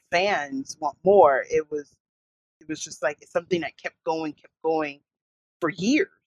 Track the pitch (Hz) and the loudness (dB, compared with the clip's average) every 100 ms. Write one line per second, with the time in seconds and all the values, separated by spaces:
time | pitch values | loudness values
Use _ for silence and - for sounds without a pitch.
0 | - 175 196 180 143 135 135 - 151 - | -4 -2 0 -2 -4 -8 -10 -8 -8 -2
1 | 190 202 156 135 104 156 156 151 143 _ | 4 8 8 6 0 -4 -2 -8 -10 _
2 | _ _ _ _ _ _ 156 151 - - | _ _ _ _ _ _ -14 -12 -12 -6
3 | 165 151 - 175 170 175 156 - 170 - | -6 -6 -6 -6 -2 -4 -4 -10 -14 -12
4 | - 160 156 143 - _ 160 160 151 143 | -6 -4 -4 -10 -18 _ -2 -2 -2 -8
5 | _ _ _ _ _ - 165 - 190 294 | _ _ _ _ _ -6 -6 -2 0 0
6 | - _ | 0 _